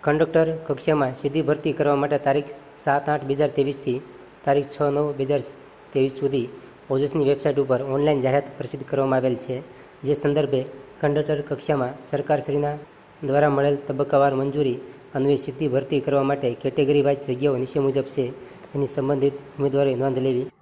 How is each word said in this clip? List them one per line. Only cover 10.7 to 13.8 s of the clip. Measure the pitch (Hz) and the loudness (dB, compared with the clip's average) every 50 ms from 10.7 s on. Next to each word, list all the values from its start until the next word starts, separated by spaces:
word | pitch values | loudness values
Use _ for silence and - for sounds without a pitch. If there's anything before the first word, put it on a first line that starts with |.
| - - - - - - | -10 -16 -18 -20 -10 -2
કંડક્ટર | - 147 143 151 147 147 151 147 143 - | -2 0 0 0 0 0 -2 -2 -2 -6
કક્ષામાં | 147 139 - - 151 139 127 123 139 - | -6 -6 -2 -2 0 0 0 -4 -4 -10
સરકારશ્રીના | - - - 139 143 - 151 143 143 - 143 143 147 143 147 147 147 - - - - - - - | -10 -6 -4 -4 0 0 0 0 0 -2 -2 0 0 -2 -4 -6 -12 -18 -20 -20 -20 -20 -16 -8
દ્વારા | 160 135 135 143 151 147 139 | -4 0 2 4 4 4 4
મળેલ | 139 139 143 143 139 | 4 2 2 2 0